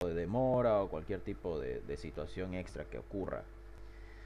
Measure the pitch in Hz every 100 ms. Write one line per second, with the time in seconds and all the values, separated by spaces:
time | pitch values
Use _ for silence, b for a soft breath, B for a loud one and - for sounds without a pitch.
0 | 87 82 87 120 131 127 123 104 98 78
1 | 87 95 - 98 92 78 64 62 - 71
2 | 80 69 76 92 92 92 90 73 73 58
3 | - 101 87 - - - - B B B
4 | B B